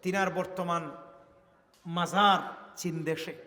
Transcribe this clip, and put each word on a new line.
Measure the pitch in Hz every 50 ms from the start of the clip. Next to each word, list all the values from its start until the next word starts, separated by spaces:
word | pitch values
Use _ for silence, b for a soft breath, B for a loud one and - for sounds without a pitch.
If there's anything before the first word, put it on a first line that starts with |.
| -
তিনার | 180 185 196 196 185
বর্তমান | 165 175 180 180 - - 180 175 170 170 165 151 139 - - - - - - - - - - _ _ _ _ _ _ _ _
মাজার | 175 165 175 175 160 160 190 208 202 196 170 - - - - - - - -
চীন | - 180 160 165 147
দেশে। | 151 160 156 160 - 156 - -